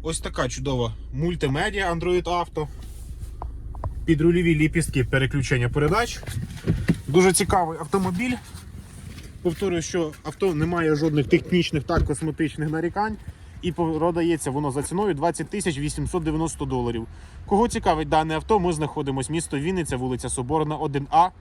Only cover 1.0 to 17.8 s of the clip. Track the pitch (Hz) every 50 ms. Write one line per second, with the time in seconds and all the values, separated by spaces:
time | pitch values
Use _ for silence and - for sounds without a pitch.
1 | - - - 131 151 170 180 160 - 139 131 143 185 214 196 202 196 180 170 165
2 | 160 175 180 180 165 170 180 180 175 - - 160 151 143 - - - - - -
3 | - - - - - - - - - - - - - - - - - - - -
4 | - - 165 143 156 170 170 175 180 170 165 151 156 156 - 170 156 - - 139
5 | 123 110 - 135 135 127 - 143 131 - 139 127 120 120 120 143 143 151 170 220
6 | 240 233 - - - - - - - - - - - - - - - - - -
7 | - - 135 170 185 190 180 - 202 - - 190 175 160 165 147 165 151 - 196
8 | 185 185 180 180 233 254 247 - - - - - - - - - - - - -
9 | - - - - - - - - - 180 165 - 202 196 180 175 156 - - 185
10 | 165 151 147 - - 156 139 - 202 196 170 151 156 170 175 170 165 156 156 147
11 | 151 160 151 147 135 - - 165 - - - 180 165 - - 151 127 - 170 160
12 | - - 147 - 160 156 143 - 165 147 - - 175 165 151 160 165 175 - 196
13 | 208 220 214 202 - - - - - - - - - 175 151 - 175 160 160 156
14 | 156 175 175 175 165 170 170 151 - 147 127 143 151 143 123 147 135 - 165 180
15 | 214 208 170 135 147 170 165 - 165 - - 208 190 190 156 131 147 151 - -
16 | 143 131 - 185 160 156 151 160 160 160 - - 147 139 131 127 123 120 117 113
17 | 113 - - - - - - - - - - 196 233 233 - 226